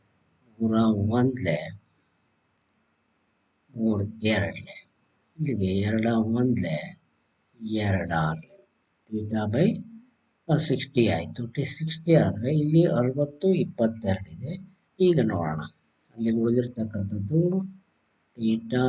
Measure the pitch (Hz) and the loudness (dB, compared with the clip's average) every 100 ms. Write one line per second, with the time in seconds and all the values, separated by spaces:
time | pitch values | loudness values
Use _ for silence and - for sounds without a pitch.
0 | _ _ _ _ 117 110 113 110 113 101 | _ _ _ _ _ -4 0 2 4 2
1 | 107 120 131 123 92 80 - - _ _ | 2 2 2 0 -2 -2 -4 -14 _ _
2 | _ _ _ _ _ _ _ _ _ _ | _ _ _ _ _ _ _ _ _ _
3 | _ _ _ _ _ _ _ 117 113 101 | _ _ _ _ _ _ _ -2 0 0
4 | 101 - 107 107 95 - - - - _ | -2 -2 0 0 -2 -6 -14 -20 -20 _
5 | _ _ _ 160 139 107 92 98 104 110 | _ _ _ -6 -4 0 0 0 0 0
6 | 113 113 110 120 127 - - 160 - - | 2 2 2 2 0 0 -2 -4 -8 -14
7 | _ _ _ _ _ - 110 107 101 95 | _ _ _ _ _ -14 -6 -2 0 -2
8 | 82 82 78 80 - - _ _ _ _ | -2 -2 0 -4 -10 -20 _ _ _ _
9 | - 107 104 110 104 123 208 - - - | -8 -8 -4 -4 -2 2 2 0 -6 -18
10 | - _ _ _ - 151 - 127 - 120 | -20 _ _ _ -2 0 2 -2 -2 2
11 | 107 85 - - 120 143 135 - 160 - | 2 2 -4 -8 -8 -6 -6 -4 -6 -4
12 | 170 156 101 104 123 156 147 160 175 117 | 4 4 4 0 0 0 4 6 6 4
13 | 127 139 147 - 190 170 - - 113 113 | 0 0 -2 0 0 2 0 0 -2 0
14 | 98 95 - 82 135 190 - _ _ - | -2 -2 -4 -12 -10 -10 -12 _ _ 2
15 | 180 160 110 98 80 78 76 - _ _ | 4 4 2 0 -2 -4 -8 -14 _ _
16 | _ 113 113 117 117 120 117 - 110 101 | _ -4 0 2 2 2 0 -4 -6 -6
17 | 98 104 101 160 180 190 190 - _ _ | -6 -6 -2 0 2 0 -4 -12 _ _
18 | _ _ _ 120 113 110 - 127 | _ _ _ -4 -2 -2 -2 0